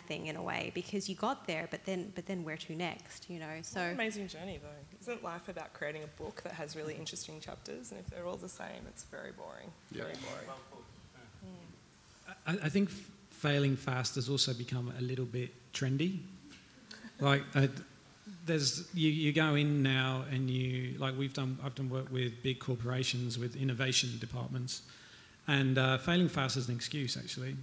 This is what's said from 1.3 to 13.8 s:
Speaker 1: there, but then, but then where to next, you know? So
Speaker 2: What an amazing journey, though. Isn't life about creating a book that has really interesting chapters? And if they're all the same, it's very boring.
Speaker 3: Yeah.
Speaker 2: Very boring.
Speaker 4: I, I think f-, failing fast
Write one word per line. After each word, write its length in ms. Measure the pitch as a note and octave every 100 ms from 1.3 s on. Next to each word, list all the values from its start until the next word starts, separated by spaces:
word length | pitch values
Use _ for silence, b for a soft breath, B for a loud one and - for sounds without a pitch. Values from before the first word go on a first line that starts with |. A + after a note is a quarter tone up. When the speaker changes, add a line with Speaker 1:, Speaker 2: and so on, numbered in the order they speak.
| C4+ -
Speaker 1:
there, 200 | D#3+ E3
but 140 | - -
then, 260 | F#3 G3+
but 120 | F3+ E3+
then 180 | F#3
where 120 | D#3 D#3
to 180 | -
next, 560 | E3 F3 - - - -
you 80 | F3
know? 220 | D#3 D#3+
So 180 | D#3+ F#3+
Speaker 2:
What 60 | F3
an 80 |
amazing 340 | F3+ A3 G#3 F#3+
journey, 300 | D#3 F#3 D#3
though. 380 | D3 D3 C#3+ G3+
Isn't 220 | - A#3
life 260 | F3+ E3+ F#3+
about 240 | E3+ D#3
creating 300 | - D3 D3+
a 200 | D3+ -
book 200 | D#3 -
that 100 | F3
has 220 | D#3+ D3+ D#3
really 180 | D#3
interesting 460 | D#3 D#3+ - - D#3
chapters? 520 | - - - - B3
And 80 | G3
if 60 | F#3
they're 180 | - F3
all 100 | F#3
the 120 | F#3
same, 340 | - - - -
it's 160 | -
very 260 | - C#3 -
boring. 400 | - E2 A#1+ - D#3+ -
Speaker 3:
Yeah. 100 | -
Speaker 2:
Very 120 | -
boring. 360 | - - - - - - - - - - - A#3+ - F#3 F3+ E3+ - - - - - - F#3+ -
Speaker 4:
I, 200 | F#3 D#3
I 20 |
think 200 | G3 G3+
f-, 220 | - - - -
failing 460 | - D3+ C#3+ C#3
fast 400 | C3+